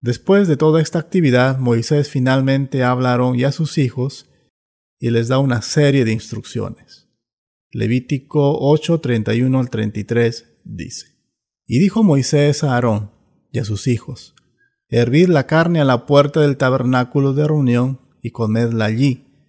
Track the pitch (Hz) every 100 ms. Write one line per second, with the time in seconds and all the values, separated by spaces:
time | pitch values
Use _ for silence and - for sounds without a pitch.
0 | 120 120 - 196 196 139 156 160 156 175
1 | 156 190 156 123 127 135 127 117 117 147
2 | 143 139 127 135 135 135 135 135 127 123
3 | 127 123 123 127 135 139 156 - 131 -
4 | 127 - - _ _ _ _ _ _ _
5 | 117 117 117 131 139 120 - - 143 139
6 | 113 110 - 110 - - 101 - _ -
7 | _ _ _ _ _ _ _ - 107 123
8 | 123 139 - 151 143 - 135 151 - 165
9 | 127 117 110 113 131 131 123 113 107 104
10 | 101 117 117 113 _ _ - 101 - -
11 | - _ _ _ _ _ _ 117 196 226
12 | 208 143 127 151 143 143 151 123 123 104
13 | 104 _ _ _ _ - 107 104 - 117
14 | - 123 - _ _ _ _ _ _ 117
15 | 120 139 180 160 131 160 165 170 139 123
16 | - 147 151 156 147 139 135 131 123 127
17 | 123 147 139 135 151 156 131 120 123 131
18 | _ _ 117 - 110 110 117 113 107 110
19 | 139 127 _ _